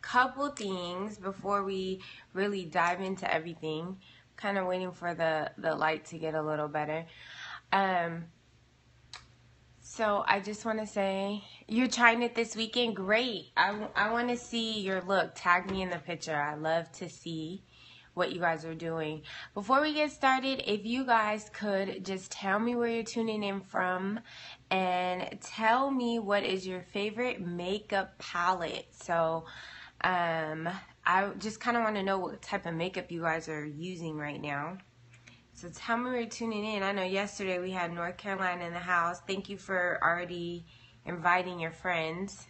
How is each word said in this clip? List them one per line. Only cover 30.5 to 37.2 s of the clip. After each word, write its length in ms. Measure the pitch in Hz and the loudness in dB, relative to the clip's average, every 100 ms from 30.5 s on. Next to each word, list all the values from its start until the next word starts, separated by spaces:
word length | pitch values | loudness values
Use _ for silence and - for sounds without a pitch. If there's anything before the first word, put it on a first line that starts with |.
| 156 160 190 - - - | -2 -4 -4 -12 -2 4
I 240 | 180 202 - | 4 4 0
just 220 | 202 214 | -6 -4
kinda 200 | 240 240 | 0 2
wanna 220 | 220 214 | 2 2
know 160 | 190 196 | 2 2
what 240 | 180 208 | 0 -6
type 240 | - 202 170 | -6 -4 -2
of 80 | |
makeup 360 | 165 175 185 180 | -2 -2 -2 -6
you 120 | 170 | -2
guys 260 | 165 160 160 | 0 0 -2
are 160 | 156 | -6
using 520 | 147 147 175 185 165 151 | -6 -6 -8 -6 -6 -6
right 240 | 147 147 | -6 -6
now. 380 | 147 143 151 190 - _ - - - - - | -4 -4 -4 -8 -16 _ -20 -20 -20 -20 -20
So 140 | - 175 | -16 -14
tell 280 | - - 233 | -12 -2 0
me 140 | 247 | 0
where 100 | 254 | -2
you're 80 | 226 | -2
tuning 360 | - 226 214 | -4 -4 -2
in. 180 | 214 208 | -2 0
I 100 | 196 | 0
know 100 | 202 | 0
yesterday 560 | 185 196 | 0 0